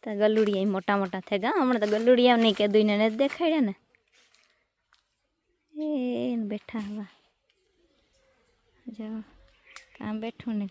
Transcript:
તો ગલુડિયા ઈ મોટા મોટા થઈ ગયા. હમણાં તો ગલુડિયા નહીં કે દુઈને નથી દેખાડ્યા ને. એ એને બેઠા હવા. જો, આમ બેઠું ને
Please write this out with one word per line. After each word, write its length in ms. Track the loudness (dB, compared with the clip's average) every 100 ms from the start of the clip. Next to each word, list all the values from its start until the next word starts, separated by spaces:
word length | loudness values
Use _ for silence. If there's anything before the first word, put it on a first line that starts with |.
તો 120 | -8
ગલુડિયા 480 | 0 2 4 2 2
ઈ 20 |
મોટા 320 | 0 -2 0 0
મોટા 240 | 0 -6
થઈ 180 | -4 -2
ગયા. 140 | 0 0
હમણાં 240 | 2 2
તો 60 | 0
ગલુડિયા 500 | 2 4 6 6 6
નહીં 180 | 4
કે 140 | 2 2
દુઈને 380 | 4 4 2 0
નથી 100 | 0
દેખાડ્યા 440 | -2 0 0 2
ને. 140 | 0 -4 _ _ _ _ _ _ _ _ _ _ _ _ _ _ _ _ _ _ _ -8
એ 40 | -6 -4 -4 -4 -4
એને 120 | -4
બેઠા 340 | -6 -8 -10 -10
હવા. 280 | -10 -12 -14 _ _ _ _ _ _ _ _ _ _ _ _ _ _ _ _ _ -20
જો, 360 | -14 -12 -12 -14 _ _ _ _ -20 -20 -12
આમ 200 | -8 -8
બેઠું 340 | -8 -10 -6
ને 140 | -4 -6